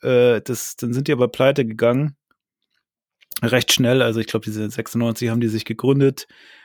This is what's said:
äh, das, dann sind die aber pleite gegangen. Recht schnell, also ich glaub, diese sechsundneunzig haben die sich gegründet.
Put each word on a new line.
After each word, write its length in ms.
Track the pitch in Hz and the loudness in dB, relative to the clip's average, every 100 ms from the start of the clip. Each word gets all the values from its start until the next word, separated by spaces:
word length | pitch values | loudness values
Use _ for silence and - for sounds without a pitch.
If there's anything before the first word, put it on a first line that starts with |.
äh, 380 | 131 123 123 110 | 0 4 4 2
das, 340 | - 117 - - | -2 -6 -8 -8
dann 160 | 120 | -4
sind 160 | 123 143 | -2 -2
die 40 | |
aber 160 | 127 123 | 0 0
pleite 380 | - 135 139 113 | 2 2 2 -2
gegangen. 500 | 110 117 127 147 - _ _ _ _ _ _ _ _ _ _ _ - | 0 2 2 -2 -6 _ _ _ _ _ _ _ _ _ _ _ -6
Recht 300 | 120 123 - | 0 0 0
schnell, 280 | - 123 131 | 0 2 2
also 200 | 117 113 | 2 0
ich 80 | 107 | -2
glaub, 140 | 110 | -4
diese 280 | 110 107 107 | -4 -6 -6
sechsundneunzig 580 | 113 - 117 117 113 120 | -8 -6 -2 -2 -2 -2
haben 120 | 117 | 0
die 80 | 113 | 0
sich 180 | 107 - | -2 -6
gegründet. 600 | 113 131 139 139 139 - _ - - | -2 2 4 4 2 -14 _ -20 -20